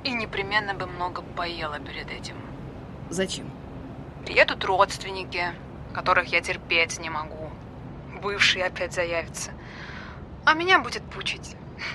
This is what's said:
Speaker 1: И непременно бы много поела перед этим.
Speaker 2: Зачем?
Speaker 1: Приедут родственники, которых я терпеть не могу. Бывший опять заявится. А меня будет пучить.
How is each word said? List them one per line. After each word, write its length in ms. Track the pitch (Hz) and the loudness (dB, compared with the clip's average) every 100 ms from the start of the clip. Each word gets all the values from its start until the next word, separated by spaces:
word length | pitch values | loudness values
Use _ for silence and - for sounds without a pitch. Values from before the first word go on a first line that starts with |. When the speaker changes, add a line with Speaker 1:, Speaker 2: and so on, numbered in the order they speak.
Speaker 1:
И 80 | 277 | -2
непременно 640 | 233 214 202 196 214 202 | -2 0 -2 2 2 2
бы 120 | 190 180 | -2 -4
много 360 | 175 180 175 | -2 -2 -4
поела 580 | 170 180 175 170 156 147 | -6 -4 -4 -2 -4 -4
перед 300 | 135 160 147 | -6 -8 -8
этим. 240 | 127 - - - - - - - - - | -8 -8 -10 -10 -10 -10 -10 -12 -12 -4
Speaker 2:
Зачем? 420 | 170 190 - - - - - - - - - - | -2 0 -2 -6 -10 -12 -10 -10 -10 -12 -10 2
Speaker 1:
Приедут 380 | 226 262 - 196 | 6 6 4 4
родственники, 880 | 185 196 - 196 190 185 180 175 - - - - | 6 6 2 -4 -6 -4 -2 -2 -4 -10 -12 -8
которых 340 | - 170 180 175 | 0 4 4 6
я 140 | 170 | 2
терпеть 580 | 170 175 - 170 165 - | 2 -2 2 4 4 0
не 100 | 165 | -4
могу. 400 | 156 156 156 156 - - - - - - - | -4 -4 -6 -8 -10 -12 -12 -12 -12 -12 -6
Бывший 400 | 196 202 - 190 | -2 4 4 6
опять 320 | 180 - 175 | 2 0 -2
заявится. 580 | 185 170 170 165 - - - - - - - - - - - - | 0 0 0 -2 -6 -8 -10 -12 -12 -12 -10 -12 -12 -12 2 4
А 80 | |
меня 260 | 320 349 359 | 6 10 10
будет 240 | 240 214 | 8 2
пучить. 520 | - - - - - - - - - | -4 -4 -4 -4 -6 -12 -12 -8 -6